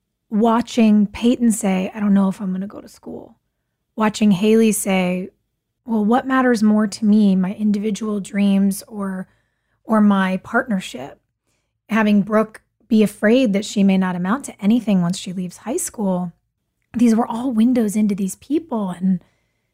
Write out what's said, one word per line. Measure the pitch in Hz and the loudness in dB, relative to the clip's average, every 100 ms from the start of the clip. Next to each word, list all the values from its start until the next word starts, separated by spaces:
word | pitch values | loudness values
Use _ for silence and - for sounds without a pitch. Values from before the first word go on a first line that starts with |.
| _ _ - | _ _ -6
watching | 214 226 226 233 - 220 214 202 | 0 2 0 -2 2 4 4 2
Peyton | - 240 254 240 | 0 0 2 0
say, | 202 202 185 190 | 0 0 -2 -4
"I | 220 | -4
don't | 208 | 0
know | 196 190 | 2 2
if | 185 | -2
I'm | 196 | -6
gonna | 185 196 | -8 -8
go | - | -14
to | - | -20
school," | - - 240 - _ _ _ _ _ _ - | -20 -16 -16 -18 _ _ _ _ _ _ -4
watching | 214 - 214 | -2 2 2
Haley | 180 214 220 226 | 4 4 4 4
say, | 208 214 190 180 180 185 _ _ _ _ _ - | 0 -2 -2 -2 -4 -8 _ _ _ _ _ -6
"Well, | 220 208 | -2 0
what | 247 262 | 0 0
matters | 262 254 233 | 0 2 2
more | 214 214 214 | 2 2 0
to | - 214 | -2 2
me, | 214 202 190 | 4 4 2
my | 180 | 0
individual | 208 214 208 214 202 214 208 | -2 -2 -2 -2 -6 -6 -6
dreams | 185 202 202 196 196 196 - | -6 0 2 2 2 -2 -8
or, | 214 196 185 185 _ _ _ _ _ | -10 -8 -8 -12 _ _ _ _ _
or | - 220 | -2 2
my | 208 202 185 185 | 4 2 0 -4
partnership?" | - 233 269 190 - 247 135 - _ _ _ _ _ _ - | -4 -4 -2 -4 -6 -12 -16 -18 _ _ _ _ _ _ -4
Having | 214 214 208 | 0 2 2
Brooke | 196 214 220 - _ _ - | 2 0 -2 -6 _ _ 0
be | 220 | 2
afraid | 208 - 208 247 254 | 2 0 2 4 2
that | 196 220 | 0 -4
she | 208 | 0
may | 196 190 | 2 2
not | 185 180 | 0 -2
amount | 180 254 - | -4 -4 -6
to | - | -6
anything | 196 240 214 190 | 0 0 2 0
once | 170 185 | 0 -4
she | - | -8
leaves | 185 180 - | -8 -10 -10
high | - 349 | -8 -8
school. | - - 202 180 180 - _ _ _ _ _ 233 | -8 -6 -4 -4 -6 -10 _ _ _ _ _ 0
These | 240 220 | 2 2
were | 247 | -2
all | 226 262 | -4 -4
windows | 220 233 254 214 214 | 0 2 2 0 0
into | 214 196 | -2 -2
these | 190 - | -6 -8
people, | - 294 330 226 196 | -6 -6 -4 -8 -8
and, | 175 190 180 _ _ _ _ _ | -4 -2 -2 _ _ _ _ _